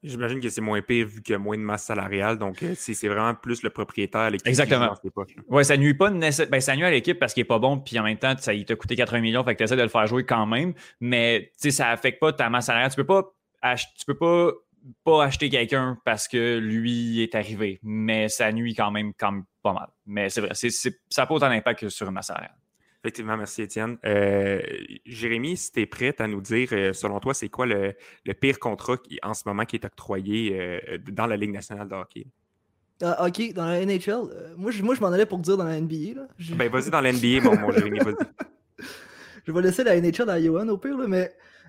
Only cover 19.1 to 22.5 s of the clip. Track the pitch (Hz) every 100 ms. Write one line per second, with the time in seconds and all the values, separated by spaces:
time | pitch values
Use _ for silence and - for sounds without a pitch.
19.1 | 98 107 101 92 _ 107 92 90 _ -
20.1 | 104 98 107 104 - 120 113 127 - _
21.1 | - 131 156 135 117 113 113 107 - 98
22.1 | 95 98 82 -